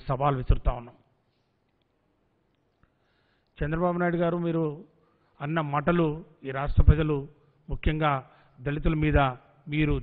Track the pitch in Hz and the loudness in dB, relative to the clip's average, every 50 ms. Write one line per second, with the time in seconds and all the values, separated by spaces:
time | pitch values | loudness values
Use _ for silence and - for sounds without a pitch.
0 | - - 139 127 139 147 139 127 123 - - 127 - - 123 120 117 120 - _ | -4 -6 -4 -2 0 0 0 0 2 2 0 2 2 -2 -2 -2 -6 -16 -20 _
1 | _ _ _ _ _ _ _ _ _ _ _ _ _ _ _ _ _ _ _ _ | _ _ _ _ _ _ _ _ _ _ _ _ _ _ _ _ _ _ _ _
2 | _ _ _ _ _ _ _ _ _ _ _ _ _ _ _ _ _ _ _ _ | _ _ _ _ _ _ _ _ _ _ _ _ _ _ _ _ _ _ _ _
3 | _ _ _ _ _ _ _ _ _ _ _ - 151 147 160 165 175 180 175 175 | _ _ _ _ _ _ _ _ _ _ _ -8 -6 -4 -2 -2 -2 -2 0 0
4 | 175 175 170 170 175 170 170 175 170 170 156 165 165 151 143 156 156 - _ _ | 0 0 0 0 0 0 0 -2 -2 -2 -2 -2 -2 -2 -4 -8 -14 -20 _ _
5 | _ _ _ _ _ _ _ - 147 143 160 170 156 143 143 147 143 165 175 175 | _ _ _ _ _ _ _ -10 -8 -4 -2 -2 -2 -2 -2 -2 0 0 2 2
6 | 165 151 147 160 - - - _ - 175 180 135 139 143 - - - - 151 151 | 2 0 -2 -4 -10 -16 -20 _ -12 -10 -8 -6 -4 2 4 6 8 8 6 6
7 | 156 156 151 139 139 - - _ _ _ _ _ _ - 143 - - - 156 156 | 2 0 -2 -2 -4 -8 -14 _ _ _ _ _ _ -10 -10 -4 -2 -2 -2 0
8 | 156 151 143 131 127 - - _ _ _ _ - 123 143 147 151 - 170 160 156 | 0 0 0 -2 -4 -8 -18 _ _ _ _ -12 -8 -8 -6 -2 0 0 0 2
9 | 151 151 143 147 139 131 127 127 - _ _ _ _ 165 147 151 156 147 143 135 | 2 2 4 4 2 2 0 -4 -12 _ _ _ _ -6 -2 0 0 0 0 -2